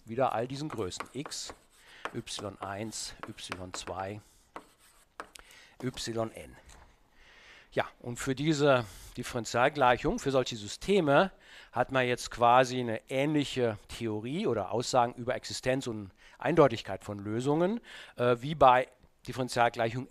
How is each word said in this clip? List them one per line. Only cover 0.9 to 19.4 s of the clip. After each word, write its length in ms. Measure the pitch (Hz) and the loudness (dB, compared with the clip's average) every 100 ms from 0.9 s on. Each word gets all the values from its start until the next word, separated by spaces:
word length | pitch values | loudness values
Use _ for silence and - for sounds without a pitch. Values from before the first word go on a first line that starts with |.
| - - | -8 -10
x, 420 | 123 151 - - - _ _ - - - | -10 -10 -10 -12 -14 _ _ -20 -16 -12
y 440 | 120 - - 104 98 | -10 -10 -8 -10 -8
eins, 540 | 98 98 110 - - - - | -8 -8 -8 -10 -12 -12 -16
y 440 | - - 90 90 | -14 -12 -12 -12
zwei, 460 | - - 90 95 107 - _ _ - - _ _ _ _ - - - - - - - | -10 -8 -8 -8 -10 -16 _ _ -20 -20 _ _ _ _ -18 -18 -18 -20 -20 -20 -10
y 480 | 127 - 120 113 113 | -8 -6 -6 -4 -4
n. 220 | - 78 - - - - _ _ _ - - - - - | -6 -16 -20 -20 -20 -20 _ _ _ -20 -20 -20 -20 -6
Ja, 140 | 127 - - | -4 -4 -6
und 180 | 120 120 | -12 -6
für 160 | 135 | -4
diese 500 | 127 151 147 147 127 110 - - - | 0 0 4 6 4 2 -10 -14 -12
Differentialgleichung, 1040 | 120 123 110 117 131 147 123 123 151 247 | -8 -6 -2 2 2 4 4 4 2 -2
für 120 | 139 | 0
solche 260 | 135 123 113 | 0 0 -4
Systeme, 760 | 101 - - 196 151 143 185 - - - - | -10 -8 0 2 6 4 4 -2 -20 -20 -6
hat 180 | 117 127 | -2 0
man 160 | 135 123 | 0 0
jetzt 240 | 123 - | -2 -4
quasi 480 | - 120 123 127 127 | 4 6 8 6 2
eine 220 | 120 110 - | -2 -4 -4
ähnliche 680 | 135 147 151 135 131 120 101 - | -2 2 2 0 0 0 -2 -8
Theorie 580 | - 113 107 117 160 208 | -8 -4 -4 -4 -4 -2
oder 240 | 107 92 | -2 -2
Aussagen 420 | 107 - 131 120 | -4 0 2 2
über 200 | 123 120 | 0 -6
Existenz 540 | 117 - 107 127 131 127 | -6 -6 -4 -2 -2 -2
und 240 | 107 98 - - - | -6 -10 -16 -20 -6
Eindeutigkeit 640 | 127 165 139 113 - 95 | 2 6 6 4 -6 -8
von 160 | - 104 | -8 -8
Lösungen, 600 | 101 113 135 151 180 226 - - - | -4 -2 0 2 2 0 -8 -18 -12
äh, 220 | - 123 120 | -2 2 2
wie 160 | 139 | -2
bei 320 | 156 131 123 131 - _ _ - | 6 8 8 4 -6 _ _ -10
Differentialgleichung 800 | 123 | -6